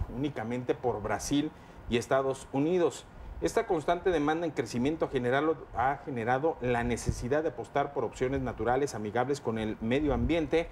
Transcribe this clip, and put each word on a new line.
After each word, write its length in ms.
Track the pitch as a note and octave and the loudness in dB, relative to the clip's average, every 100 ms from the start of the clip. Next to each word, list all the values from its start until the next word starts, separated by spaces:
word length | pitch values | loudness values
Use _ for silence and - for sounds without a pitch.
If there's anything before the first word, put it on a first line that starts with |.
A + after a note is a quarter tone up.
| - | -4
únicamente 600 | A#2 C#3+ C3 A2 B2 B2 | -4 -4 -4 -4 -4 -2
por 260 | C#3 B2+ G#2 | 0 0 0
Brasil 520 | G#2 G2+ - C#3 D#3 - - - - | 0 -2 0 2 0 -4 -20 -16 -2
y 100 | A#2 | 0
Estados 500 | - C3+ C3+ C3 - | 2 2 2 -2 -2
Unidos. 540 | C3+ D3+ F3+ D#3 - - - - - | 0 2 4 2 0 -14 -16 -12 -4
Esta 260 | E3 A#3 A3+ | 0 0 2
constante 440 | E3 D3 F3 F#3+ | 0 2 0 2
demanda 340 | E3 D3 D#3+ | 2 2 2
en 80 | E3+ | 0
crecimiento 560 | D3 A#2 A#2+ C3 D#3+ D#3+ | -2 -2 0 0 2 0
general 480 | C3+ B2 C#3 D#3 D#3 - - | 0 2 2 2 0 -4 -2
ha 220 | C3 - | 0 0
generado 520 | - B2 A2 C3 D#3+ - | -4 -4 0 2 2 0
la 220 | B2 A#2+ | 0 0
necesidad 600 | A#2+ A2+ A#2+ - A#2+ D3 | 0 -2 -2 -2 0 0
de 80 | D#3+ | 0
apostar 420 | - G#2+ C#3+ C#3 | -4 -4 -2 0
por 120 | C#3+ | -2
opciones 360 | A2 - B2+ C3+ | -4 0 0 0
naturales, 560 | B2+ G#2+ A2 C3 C#3+ A2+ | -2 -2 2 2 0 -2
amigables 440 | G#2+ A2+ C3 C#3+ | -2 0 0 0
con 180 | B2 A2+ | -2 -2
el 180 | A2 G2 | -2 -2
medio 340 | A2+ C3+ D3+ | 0 2 2
ambiente, 540 | A#2+ A#2+ E3 D3 E3 E3+ | 2 2 2 2 0 0